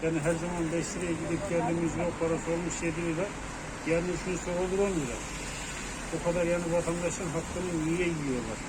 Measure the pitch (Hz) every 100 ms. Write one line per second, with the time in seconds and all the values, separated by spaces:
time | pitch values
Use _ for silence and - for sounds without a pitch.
0 | 160 165 151 170 175 175 165 170 156 180
1 | 175 160 160 165 151 170 165 170 165 151
2 | 175 - 165 160 160 170 175 - 170 160
3 | 170 160 196 - - - - - - 165
4 | 180 170 185 175 - 175 185 190 202 180
5 | 135 113 - - - - - - - -
6 | - 160 175 175 170 175 170 170 165 170
7 | 175 - 185 156 165 180 185 170 156 170
8 | 175 160 143 123 110 104